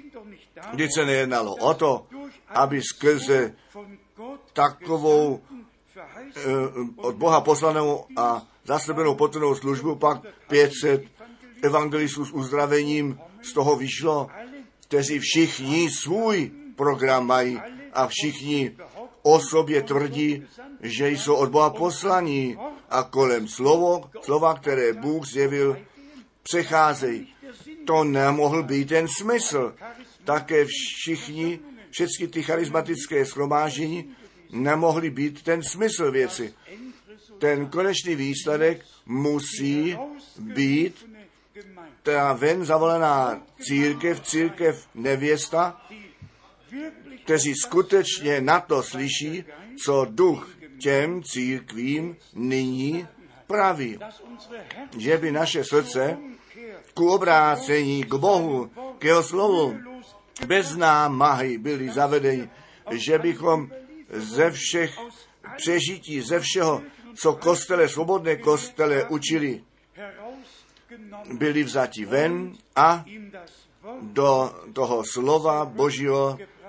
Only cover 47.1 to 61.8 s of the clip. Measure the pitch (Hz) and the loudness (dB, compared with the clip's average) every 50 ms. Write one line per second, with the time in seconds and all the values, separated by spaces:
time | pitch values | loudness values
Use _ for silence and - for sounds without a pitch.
47.1 | 262 247 - - 156 151 143 147 135 - - - - 175 190 - 196 190 170 - | -20 -12 -2 0 2 2 2 0 -2 -2 -2 2 2 2 4 4 4 2 2 2
48.1 | - - 143 147 147 135 127 143 160 180 175 - 151 131 120 - - 131 139 135 | -2 -4 -2 0 0 2 4 4 4 2 2 2 0 0 0 -2 -6 -6 -6 -4
49.1 | 131 - 147 151 160 185 175 147 147 160 190 226 254 277 - 143 143 135 131 113 | -4 -4 -6 -6 -8 -10 -12 -14 -18 -20 -20 -18 -12 -6 -2 2 2 2 2 2
50.1 | 107 113 185 180 147 123 - - - - - - - 131 131 143 139 139 147 165 | 2 4 4 4 4 2 -4 -12 -20 -20 -20 -20 -16 -4 0 2 2 2 2 0
51.1 | 180 180 160 - - 127 123 127 131 127 123 - 110 113 120 135 143 156 165 175 | -2 -6 -6 -6 -4 -4 -2 -2 -4 -4 -6 -10 -8 -6 -4 -4 -2 -4 -4 -6
52.1 | 170 - _ _ - 104 120 127 131 131 131 127 127 131 135 143 160 175 175 165 | -10 -14 _ _ -8 -6 -4 -2 0 0 0 -2 -2 -4 -4 -4 -4 -4 -8 -10
53.1 | - - - - - - - - 196 208 196 190 175 147 131 117 104 - 104 - | -16 -20 -20 -20 -20 -20 -10 -4 0 2 2 2 2 0 -4 -6 -8 -10 -14 -16
54.1 | - - - 240 - - - - 240 226 170 131 - 214 277 269 127 113 107 135 | -18 -20 -20 -20 -20 -20 -20 -18 -18 -16 -16 -16 -16 -16 -16 -14 -12 -6 0 2
55.1 | 160 160 160 156 143 151 165 160 - 160 123 - 143 151 143 - - 131 135 147 | 2 2 2 0 0 0 0 0 0 -2 -2 2 2 2 2 2 0 -2 -2 -2
56.1 | 165 285 294 269 240 - - - - 226 233 226 202 165 - - _ 170 170 175 | -2 -6 -10 -14 -18 -20 -20 -20 -20 -20 -18 -18 -18 -18 -20 -10 _ 2 4 4
57.1 | 185 196 185 175 160 156 151 151 147 139 - - 147 151 143 139 139 139 131 - | 4 4 4 6 6 8 8 6 4 2 0 0 0 0 2 0 -2 -2 -2 -2
58.1 | 135 135 156 - - - 165 160 139 127 117 - - - - - 254 - 147 156 | -2 0 2 4 4 4 2 0 -2 -4 -4 -8 -12 -14 -14 -14 -10 -2 2 4
59.1 | 170 170 160 - 170 190 202 214 190 165 151 127 110 - - - 254 254 - - | 4 4 4 2 0 0 2 2 4 4 2 0 -2 -6 -12 -16 -18 -18 -20 -20
60.1 | - - _ _ _ - - - 180 196 185 156 156 175 165 160 151 151 151 147 | -20 -20 _ _ _ -10 -2 0 2 2 2 0 -2 2 4 6 6 6 4 2
61.1 | 135 127 143 147 139 127 131 127 120 113 110 147 147 135 | 2 4 4 4 4 2 0 -2 -4 -4 -4 -4 -4 -4